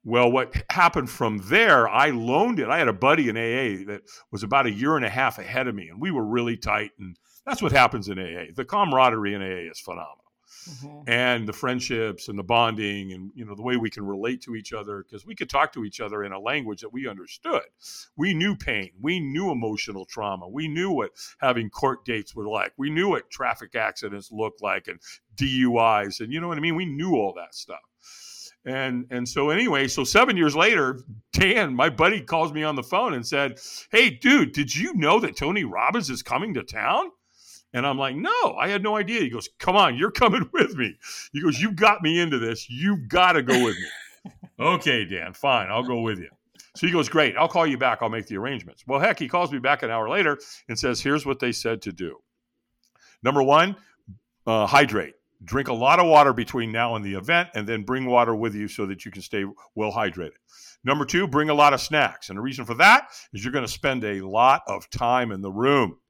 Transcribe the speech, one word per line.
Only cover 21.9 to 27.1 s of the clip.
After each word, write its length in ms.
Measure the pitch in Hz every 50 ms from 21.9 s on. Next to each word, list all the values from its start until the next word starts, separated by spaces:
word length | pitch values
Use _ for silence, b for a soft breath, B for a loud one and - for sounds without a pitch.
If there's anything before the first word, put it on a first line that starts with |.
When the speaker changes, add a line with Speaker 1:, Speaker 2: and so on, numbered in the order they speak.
| 127 - _
Speaker 1:
dates 300 | - 117 110 98 - -
were 120 | 113 104
like. 260 | 104 107 104 95 - _
We 140 | - 135 147
knew 180 | 151 160 190 202
what 220 | 170 117 - _
traffic 440 | - - 131 123 117 - 117 - -
accidents 560 | 120 110 104 - - - 101 101 101 98 -
looked 300 | 113 107 110 107 - _
like 260 | 107 98 98 98 _ -
and 120 | 90 82 B B B B B _ _
D 120 | - 139 139 131 131
U 200 | 131 123 120 117
Is. 400 | 113 113 110 104 101 101 92 -
And 100 | 113 113
you 100 | 139 165
know 80 | 175 175
what 100 | 165 147
I 20 |
mean? 160 | 151 170 160
We 100 | 165 185
knew 280 | 170 135 139 170 190